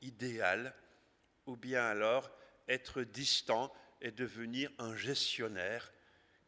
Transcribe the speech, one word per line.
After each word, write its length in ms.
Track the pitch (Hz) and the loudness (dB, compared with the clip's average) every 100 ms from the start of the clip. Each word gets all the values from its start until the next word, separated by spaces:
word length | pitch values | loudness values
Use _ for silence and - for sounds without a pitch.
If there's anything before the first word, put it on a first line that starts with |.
idéale, 720 | 131 107 123 113 92 101 127 - - _ _ _ _ _ - | -16 -8 -6 2 4 4 0 -10 -20 _ _ _ _ _ -10
ou 100 | 120 | -8
bien 280 | 123 127 | 0 2
alors 460 | 117 104 107 123 131 - - _ - | 2 4 4 4 2 -14 -20 _ -2
être 360 | 127 - 135 | -2 0 -4
distant 680 | 120 131 139 - - 113 135 - - _ | -4 -2 2 2 4 2 2 -6 -20 _
et 100 | 120 | -8
devenir 600 | 110 123 104 117 123 143 - | -4 -6 -4 -6 -4 -4 -4
un 180 | 113 107 | -6 -4
gestionnaire 960 | 120 139 - - 113 95 90 113 - - _ _ _ _ | -2 2 2 0 -2 -2 -2 -2 -6 -18 _ _ _ _